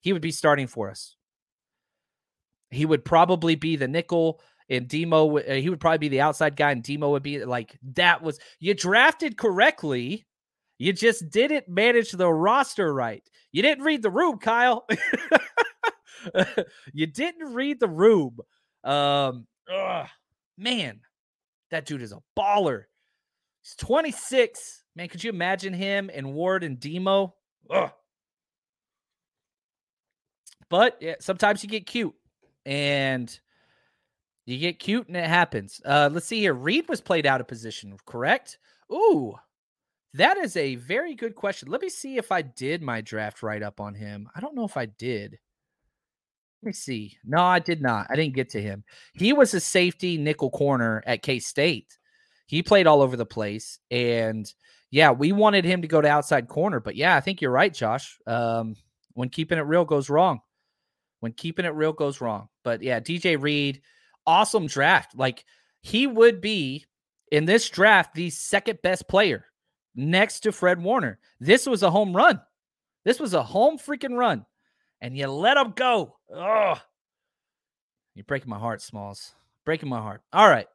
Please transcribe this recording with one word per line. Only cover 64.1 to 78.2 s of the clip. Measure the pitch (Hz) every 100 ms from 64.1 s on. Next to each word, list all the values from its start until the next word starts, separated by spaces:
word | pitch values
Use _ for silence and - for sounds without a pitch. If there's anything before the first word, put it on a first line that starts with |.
| _ -
awesome | 170 214 220 151
draft. | 139 143 180 - 123
Like, | 131 120 _ _ _ _
he | - 214 277
would | 226 233 196
be, | 202 214 135 139 _ _ _ _ _
in | 147 160
this | 220 -
draft, | - 202 202 165 151
the | 175
second | - - 202 214 202
best | 180 185 -
player | 190 208 113 _ _ _ _ _ 120
next | 143 180 214 -
to | 214
Fred | - 180 175
Warner. | 175 247 143 95 _ _
This | 127 247 277
was | 226
a | 185
home | 180 196 180
run. | 320 247 _ _ _ _ _ _ 185
This | 254
was | 285 175
a |
home | 113 185 262 311
freaking | - 285 277 240
run. | 240 135 107 _ _ _ _ _
And | 123 131
you | 139
let | 139 202 277
him | 247 -
go. | 254 226 143 _ _
Ugh. | - 185 220 202 151 _ _ _ _ _ _ _ _ _ _ _ _ _
You're | -